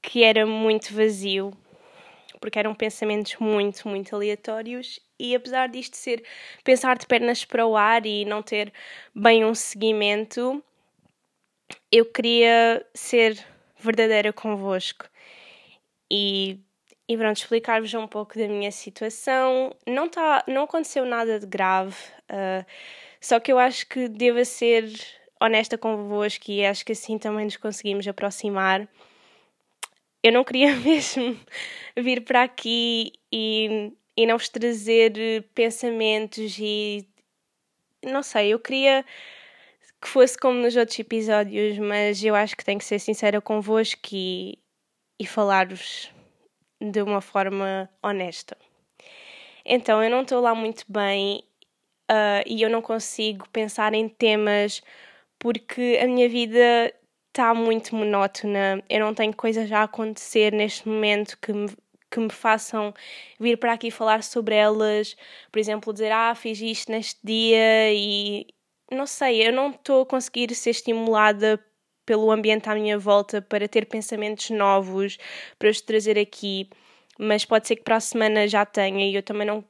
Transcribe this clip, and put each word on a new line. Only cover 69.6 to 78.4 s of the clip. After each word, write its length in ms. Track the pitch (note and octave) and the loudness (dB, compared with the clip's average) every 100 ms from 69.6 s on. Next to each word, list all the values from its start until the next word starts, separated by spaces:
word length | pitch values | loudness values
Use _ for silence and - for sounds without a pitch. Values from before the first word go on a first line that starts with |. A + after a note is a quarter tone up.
| C#4+ | 0
tô 300 | C4 - C4 | -4 2 2
a 40 | C4 | 4
conseguir 480 | C4 - A#3 A#3+ | -2 -4 -4 -4
ser 180 | A#3+ A#3+ | -2 -2
estimulada 920 | A#3 - A3+ A3+ G#3+ G#3+ G#3 G#3+ G#3+ _ _ _ _ - | -2 -2 -2 2 4 4 4 2 0 _ _ _ _ -2
pelo 260 | A3 A3 | 2 4
ambiente 380 | A3 G#3+ G#3+ A3 | 2 2 0 0
à 60 | G#3+ | -2
minha 240 | G#3 G#3 | -2 -2
volta 420 | G3+ G3+ G3+ G#3 | 4 2 2 -6
para 260 | G3 G#3 G#3 | -4 -4 0
ter 200 | A3+ G#3+ | -2 -2
pensamentos 640 | A3 G#3 G#3+ G#3+ G#3 - | -6 -8 -6 -6 -6 -4
novos, 680 | G#3+ G3+ G3 F#3+ F#3+ G3 - - - - - | 2 4 4 2 -4 -4 -6 -16 -16 -16 0
para 120 | G#3+ | 0
os 120 | G#3+ | 0
trazer 380 | - A3 G#3 G#3 | 0 0 2 0
aqui. 500 | G#3 - G3+ F#3+ F#3+ _ _ _ _ - | 0 -4 -8 -8 -10 _ _ _ _ -6
Mas 280 | G#3+ G#3+ - | 0 0 2
pode 220 | A3 A3 | 0 0
ser 100 | A3+ | -4
que 60 | |
para 120 | - A3+ | 0 -2
a 40 | |
semana 480 | - A#3 G#3+ G#3+ | 0 0 2 2